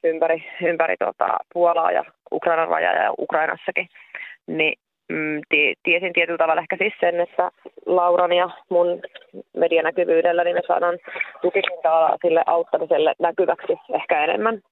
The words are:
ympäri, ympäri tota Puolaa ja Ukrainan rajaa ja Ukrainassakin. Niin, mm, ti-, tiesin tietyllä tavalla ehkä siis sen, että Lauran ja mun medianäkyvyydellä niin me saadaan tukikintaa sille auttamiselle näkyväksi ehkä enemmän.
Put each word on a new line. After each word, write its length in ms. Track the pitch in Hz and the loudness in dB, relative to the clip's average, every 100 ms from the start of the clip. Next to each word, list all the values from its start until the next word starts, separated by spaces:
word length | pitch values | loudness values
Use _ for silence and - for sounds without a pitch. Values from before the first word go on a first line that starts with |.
ympäri, 400 | 170 160 165 160 - - | -2 0 0 0 -4 -4
ympäri 360 | 175 165 160 92 | -4 0 -2 0
tota 300 | - - - - - | -4 -2 -2 -2 -4
Puolaa 380 | 175 175 170 170 | 0 2 2 2
ja 120 | - - _ - | 0 -4 _ -8
Ukrainan 360 | - 180 165 160 | -4 0 0 0
rajaa 260 | 160 90 | 0 0
ja 200 | - 104 - | 0 0 -2
Ukrainassakin. 720 | - 160 156 175 - - 185 - - - - - - | -4 -2 -2 -4 -6 -6 -8 -14 -20 -18 -16 -18 -10
Niin, 320 | 160 156 - _ _ _ | -2 -2 -2 _ _ _
mm, 320 | 160 156 151 156 | -6 -4 -6 -2
ti-, 260 | 151 143 - | 0 0 -2
tiesin 300 | - 170 180 | -2 -2 0
tietyllä 240 | 175 170 170 | -2 -2 0
tavalla 240 | 165 160 | 0 0
ehkä 160 | 165 185 | -2 -4
siis 160 | 214 - | -4 0
sen, 200 | 175 175 | 0 0
että 320 | 175 - 180 _ - - - | -2 -2 -4 _ -20 -14 0
Lauran 480 | 180 175 175 180 | 2 4 2 2
ja 160 | 175 180 - _ | 2 0 -4 _
mun 320 | 175 175 175 - - _ - - - | 2 2 0 -8 -20 _ -20 -12 -2
medianäkyvyydellä 840 | 165 165 160 165 175 165 175 170 | 2 2 0 0 2 4 4 2
niin 120 | 175 175 | 0 -2
me 60 | 175 | 0
saadaan 300 | 175 175 175 - - - - | 0 0 -2 -8 -10 -10 -4
tukikintaa 760 | 180 196 190 170 165 165 160 - | -2 0 -2 0 2 4 4 2
sille 220 | 175 165 - | 2 2 4
auttamiselle 680 | 170 165 156 160 151 156 - | 0 0 -2 0 2 2 2
näkyväksi 580 | 170 - 139 - - - - | -2 0 0 0 -2 -6 -2
ehkä 300 | 247 - 160 | -6 -2 0
enemmän. 380 | 151 214 214 220 _ | 0 0 0 -2 _